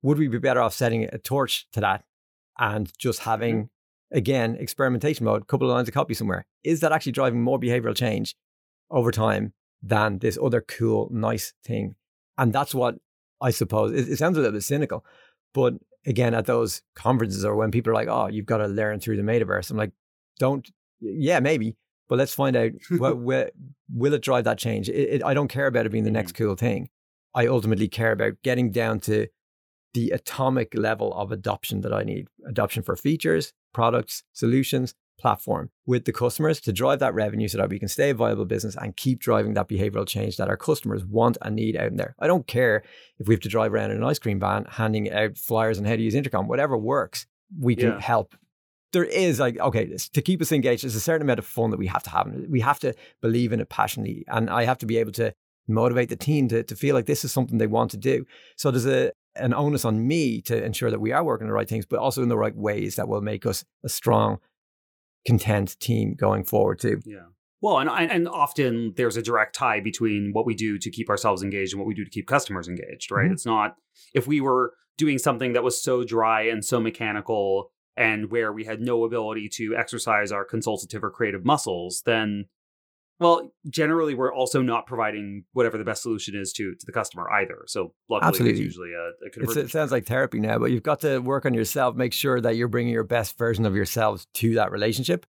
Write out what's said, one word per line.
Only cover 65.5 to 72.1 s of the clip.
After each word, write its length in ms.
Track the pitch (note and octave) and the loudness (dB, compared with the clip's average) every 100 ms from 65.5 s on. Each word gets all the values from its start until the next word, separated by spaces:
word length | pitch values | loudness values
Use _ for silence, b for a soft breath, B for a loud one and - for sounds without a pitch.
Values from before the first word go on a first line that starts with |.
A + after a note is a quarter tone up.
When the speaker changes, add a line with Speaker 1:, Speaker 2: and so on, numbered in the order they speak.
| G#2 G2 - | 0 0 -6
Speaker 1:
team 360 | - A#2 G#2+ - | -2 0 0 2
going 260 | G#2 G#2 | 2 2
forward 360 | G2 G#2+ G#2 G2 | 0 2 2 2
too. 220 | A#2 G#2 - | -2 -2 -6
Speaker 2:
Yeah. 200 | G2+ E2+ _ _ _ | -18 -20 _ _ _
Well, 180 | G#3 D#3+ | 2 2
and, 100 | C#3+ | 2
and, 200 | C3 E3+ | 0 0
and 180 | F#3+ E3+ | 2 0
often 640 | F3 C#3+ - C3 A#2 A2+ G2 | 0 0 2 0 0 -4 0
there's 220 | B2 G#2+ | 0 0
a 40 | |
direct 320 | A2+ A#2 G#2+ | 0 2 2
tie 280 | - B2+ G#2+ | 0 0 0
between 500 | G#2 - A2+ G#2 G2+ | -2 -2 0 2 0
what 140 | G#2 A2+ | 0 0
we 100 | A2 | 0
do 220 | A2 G2+ | -2 -2
to 120 | G#2+ | -6
keep 200 | A2 A2+ | -8 -2
ourselves 340 | G#2 A2 F#2+ | 0 2 0
engaged 300 | G2 G2 F#2+ | -2 -2 -4
and 60 | G2 | -4
what 80 | G2 | -4
we 60 | |
do 120 | G2+ | -4
to 40 | |
keep 160 | G2+ | -6